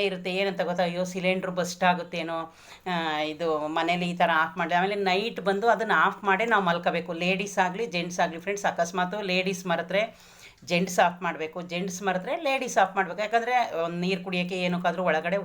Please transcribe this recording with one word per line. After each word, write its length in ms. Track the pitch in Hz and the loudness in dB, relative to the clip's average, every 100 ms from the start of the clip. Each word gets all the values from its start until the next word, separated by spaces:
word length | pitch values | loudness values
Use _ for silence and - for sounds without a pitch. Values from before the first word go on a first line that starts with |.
| 202 | 0
ಇರುತ್ತೆ, 260 | 185 185 | -2 -4
ಏನಂತ 300 | 185 196 180 | -2 0 0
ಗೊತ್ತಾ, 220 | 170 175 | -2 0
ಅಯ್ಯೋ 200 | 180 170 180 | 0 0 -4
ಸಿಲಿಂಡ್ರು 460 | 185 180 185 190 | -2 0 0 -2
ಬಸ್ಟ್ 300 | 180 175 - | -4 -4 0
ಆಗುತ್ತೇನೋ, 540 | 185 175 170 175 160 165 160 - - - - | 2 2 -2 -6 -6 -6 -8 -12 -20 -12 -4
ಆ, 60 | 175 165 151 | -2 -2 -2
ಇದು 240 | 151 151 165 156 151 | -2 -2 0 0 0
ಮನೇಲಿ 400 | 165 165 175 175 | 0 0 0 -2
ಈ 60 | 175 | 2
ಥರ 120 | 175 160 | 4 4
ಆಫ್ 200 | 165 - | 2 0
ಮಾಡಿದೆ, 180 | 165 175 | 0 2
ಆಮೇಲೆ 220 | 190 202 | 2 0
ನೈಟ್ 360 | 190 185 226 - | 2 2 0 -2
ಬಂದು 260 | 190 196 233 | -2 2 4
ಅದನ್ನು 260 | 208 220 170 | 2 4 4
ಆಫ್ 260 | 175 190 | 4 2
ಮಾಡೇ 220 | 202 190 233 | 2 2 4
ನಾವು 180 | 214 | 2
ಮಲ್ಕೋಬೇಕು. 500 | 185 170 175 170 170 | 4 0 0 -2 -4
ಲೇಡೀಸ್ 440 | 170 175 185 202 - | -2 0 0 0 0
ಆಗಲಿ 260 | 185 180 233 | 0 0 -4
ಜೆಂಟ್ಸ್ 320 | 175 175 180 | -2 -4 0
ಆಗಲಿ 200 | 170 165 | 0 -2
ಫ್ರೆಂಡ್ಸ್, 260 | 175 202 185 | -6 -2 -2
ಅಕಸ್ಮಾತ್ 500 | 151 170 185 180 208 | 0 -2 0 -2 -2
ಲೇಡೀಸ್ 400 | 202 180 185 185 185 | -2 0 0 -4 -2
ಮರೆತ್ರೆ 380 | 170 170 180 226 - - - - - | -2 0 -2 -2 -6 -20 -20 -20 -20
ಜೆಂಟ್ಸ್ 360 | - 175 185 - | -2 0 2 4
ಆಫ್ 200 | 180 175 | 4 2
ಮಾಡಬೇಕು, 360 | 175 156 156 180 | -4 -4 -6 -8
ಜೆಂಟ್ಸ್ 380 | 175 170 190 180 | -8 -6 -6 -4
ಮರೆತ್ರೆ 340 | 202 185 185 320 | -2 -2 -2 -2
ಲೇಡೀಸ್ 340 | 311 269 254 233 | 0 0 0 2
ಆಫ್ 160 | 190 196 | 4 2
ಮಾಡಬೇಕು. 260 | 180 175 | -2 -2
ಯಾಕಂದರೆ 340 | 208 233 233 247 226 160 | 0 0 2 2 2 0
ಒಂದು 200 | 170 170 | -2 0
ನೀರು 220 | 180 190 | 0 -2
ಕುಡಿಯೋಕ್ಕೆ 360 | 185 180 180 190 | -2 -2 -2 -2
ಏನಕ್ಕಾದ್ರೂ 420 | 180 175 180 170 | 0 2 0 2
ಒಳಗಡೆ 360 | 180 156 170 196 | 2 2 2 -2